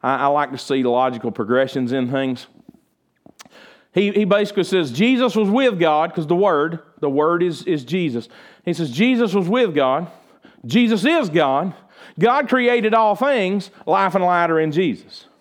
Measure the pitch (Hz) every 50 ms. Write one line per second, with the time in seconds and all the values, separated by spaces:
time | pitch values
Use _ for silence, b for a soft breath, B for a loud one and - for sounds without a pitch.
0 | - 123 135 127 139 139 143 147 147 131 131 127 - - 143 135 127 123 120 123
1 | 131 131 123 113 104 120 104 - 113 98 123 127 135 131 - 143 127 120 127 135
2 | 127 123 135 135 135 131 127 120 - - _ - _ - _ _ _ _ _ _
3 | _ _ _ _ _ - _ _ - B B B B B B B B B B 180
4 | 202 202 196 202 214 185 202 202 214 208 - 202 175 175 185 185 170 139 117 131
5 | 202 240 262 240 254 247 - 220 214 196 202 254 269 254 214 175 170 160 151 151
6 | 160 170 - - 165 147 175 175 202 202 170 143 147 165 170 160 - _ _ -
7 | - 143 135 143 151 160 170 175 180 180 160 135 - 175 180 151 127 120 156 190
8 | 175 151 120 117 113 - B B B B B B B 175 175 160 170 143 117 135
9 | 214 254 262 233 240 208 170 202 185 165 208 254 240 202 156 147 139 127 131 151
10 | 175 170 B B B B B B B B B B - 117 131 226 240 220 226 202
11 | 165 277 330 330 269 185 151 170 151 135 135 139 165 190 165 - - B B B
12 | B B B B 170 226 247 285 294 220 254 254 247 240 240 240 214 220 214 226
13 | 220 214 208 - 247 285 285 240 196 185 196 208 180 - B B B - - 190
14 | 196 190 - 190 180 180 180 175 170 165 160 160 160 160 147 165 190 156 104 -
15 | - - - - - _ _ _